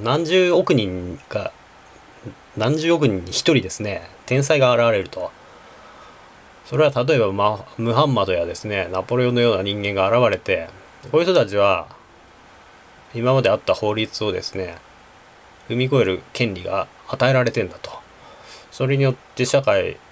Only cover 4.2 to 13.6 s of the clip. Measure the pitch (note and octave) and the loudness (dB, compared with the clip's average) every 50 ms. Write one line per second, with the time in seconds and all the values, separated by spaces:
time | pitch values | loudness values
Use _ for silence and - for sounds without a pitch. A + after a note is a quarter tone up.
4.2 | - - B2+ C3+ C#3+ C#3 D#3+ C#3+ C3 B2 B2 A#2 A#2 A#2 A2 G2+ F#2 - - - | -6 -2 -2 0 2 2 2 4 4 4 4 4 4 2 2 0 -2 -4 -8 -10
5.2 | - - - - - - - - - - - - - - - - - - - - | -10 -10 -12 -14 -20 -20 -20 -20 -20 -20 -20 -20 -20 -20 -20 -20 -20 -20 -20 -20
6.2 | - - - - - - - - - - C3+ C3+ D#3 C#3+ C3+ B2 B2 C#3 D3+ B2+ | -20 -20 -20 -20 -20 -20 -20 -20 -14 -6 0 2 2 2 2 0 0 2 2 2
7.2 | A2 G2 G2 G2+ G2+ G#2 G#2+ G2+ - - - - A2+ A#2 A2+ B2 D#3 C#3+ B2+ G#2+ | 2 2 2 2 2 2 0 -2 -8 -12 -8 -4 -2 0 2 2 2 4 2 2
8.2 | G2 F#2+ F2+ E2+ E2+ E2+ F2 - - G#2+ G#2 G2 F2+ F2 F#2 F#2 F#2+ - B2 B2 | 2 0 0 0 -2 -4 -6 -8 -6 -4 -4 -4 -4 -2 -4 -4 -4 -2 -2 0
9.2 | B2 B2 A#2+ A#2+ A#2+ A#2 A2 F#2+ G2 G2+ G2+ G#2 G2+ G2+ G2+ G2 F#2+ G2 A2 B2 | 0 2 2 2 2 2 2 0 0 -2 -4 -4 -4 -2 0 0 2 2 4 4
10.2 | B2 A2 G2 - - - F#2 E2 E2 D#2+ - - - - - - - C#3 C#3+ D#3 | 4 2 2 0 -2 -2 -2 -2 -2 -6 -14 -20 -20 -20 -20 -20 -8 -2 0 0
11.2 | E3+ F3+ F#3 E3 A#2+ G2 G2+ G2+ G2+ G2+ F#2 E2+ D#2 - - - - - - - | 2 2 2 2 2 2 2 2 2 2 2 0 -2 -8 -16 -20 -20 -20 -20 -20
12.2 | - - - - - - - - - - - - - - - - - - - A#2 | -20 -20 -20 -20 -20 -20 -20 -20 -20 -20 -20 -20 -20 -20 -20 -20 -20 -12 -8 -2
13.2 | A#2+ B2+ C3 C3+ A#2 F#2+ G#2 A2+ | 0 2 2 4 4 2 2 2